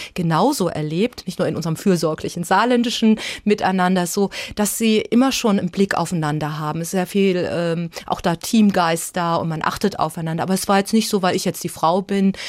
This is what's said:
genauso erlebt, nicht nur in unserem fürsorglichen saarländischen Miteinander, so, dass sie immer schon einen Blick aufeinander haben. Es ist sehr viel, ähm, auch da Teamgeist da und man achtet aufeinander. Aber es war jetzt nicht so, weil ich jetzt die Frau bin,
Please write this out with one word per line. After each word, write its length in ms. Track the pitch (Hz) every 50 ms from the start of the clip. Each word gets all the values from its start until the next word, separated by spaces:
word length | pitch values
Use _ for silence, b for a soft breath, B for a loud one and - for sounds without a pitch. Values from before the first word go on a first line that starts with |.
| B B -
genauso 560 | - 175 165 165 156 196 262 302 - 185 170
erlebt, 560 | - 151 151 151 160 170 208 254 - - -
nicht 140 | - 175 -
nur 100 | - 139
in 80 | 165
unserem 200 | - 151 170 165
fürsorglichen 680 | - - 202 185 170 170 156 160 - - - - 170 180
saarländischen 720 | - 196 190 220 247 254 247 233 240 208 - 226 220 220 220 B B B B -
Miteinander, 600 | 208 208 208 - 185 190 185 180 180 190 185 175
so, 220 | 170 - 208 196 190 B B B B -
dass 200 | - 208 202 -
sie 220 | - 226 220 220 214
immer 340 | - - - 240 262 269 254
schon 260 | - - 226 196 202
einen 120 | - 175
Blick 240 | - 190 196 196 -
aufeinander 640 | - 170 156 180 165 156 147 151 151 151 147 151 151
haben. 240 | 156 151 151 165 165
Es 60 | 165
ist 20 |
sehr 160 | - 190 180
viel, 420 | 180 - 202 196 196 180 180 170 -
ähm, 380 | - 165 175 170 165 165 170 165 B B B
auch 160 | - - -
da 160 | - 180 165
Teamgeist 800 | 165 - - - 226 214 202 190 190 175 165 165 165 - - -
da 200 | 185 175 170 165
und 120 | 170 - 165
man 140 | 160 156 -
achtet 360 | - - - - 202 - -
aufeinander. 440 | - 156 - - 160 160 160 165 127
Aber 100 | 165 190
es 160 | 185 - -
war 80 | 202
jetzt 160 | 196 202 - -
nicht 160 | 226 220 -
so, 140 | - 202 175
weil 120 | 180 170
ich 120 | 190 -
jetzt 180 | 185 160 - -
die 60 | 170
Frau 320 | - - - 160 170 196 190
bin, 320 | - 202 196 190 196 190 B B